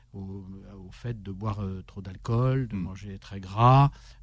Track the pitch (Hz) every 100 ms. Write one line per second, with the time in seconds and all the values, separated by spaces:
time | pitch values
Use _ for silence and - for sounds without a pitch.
0 | _ 98 98 98 95 98 98 98 92 -
1 | 120 113 98 95 107 101 98 95 - 104
2 | 95 95 - 117 131 131 120 104 87 95
3 | 98 98 - 98 92 101 123 135 139 -
4 | - -